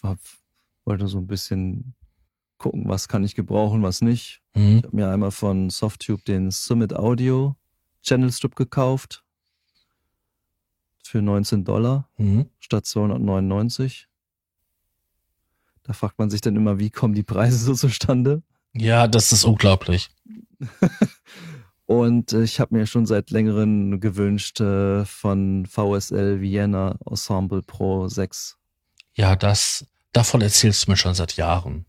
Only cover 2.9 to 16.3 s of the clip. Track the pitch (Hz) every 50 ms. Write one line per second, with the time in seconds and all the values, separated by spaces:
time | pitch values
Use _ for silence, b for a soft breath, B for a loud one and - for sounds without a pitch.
2.9 | 95 95 - - - 104 98 101 - - 92 - 101 104 107 107 107 113 104 92
3.9 | 90 - 117 117 120 117 - - - - _ _ - 104 104 101 107 117 120 -
4.9 | - 104 104 95 95 101 104 98 98 - 107 101 95 95 95 92 - - - 107
5.9 | - - - - 107 98 - - 101 92 95 95 92 - - - 123 117 113 95
6.9 | - - 98 113 123 120 127 131 131 131 135 143 139 _ _ _ _ _ _ _
7.9 | _ _ - - 135 123 127 127 123 - - 135 - - 131 - - 143 131 127
8.9 | 131 131 - - - - _ _ _ _ _ _ _ _ _ _ _ _ _ _
9.9 | _ _ _ _ _ _ _ _ _ _ _ _ _ _ _ _ _ _ _ _
10.9 | _ _ - - - 113 104 104 101 101 104 - 117 101 90 95 101 101 117 123
11.9 | 135 139 135 _ _ - 110 101 98 113 147 - _ _ - - - 104 - -
12.9 | - 107 104 104 - - - 101 95 95 95 95 98 101 110 120 - - 131 131
13.9 | - - - _ _ _ _ _ _ _ _ _ _ _ _ _ _ _ _ _
14.9 | _ _ _ _ _ _ _ _ _ _ _ _ _ _ _ _ _ _ _ -
15.9 | 107 - - 104 - - 110 104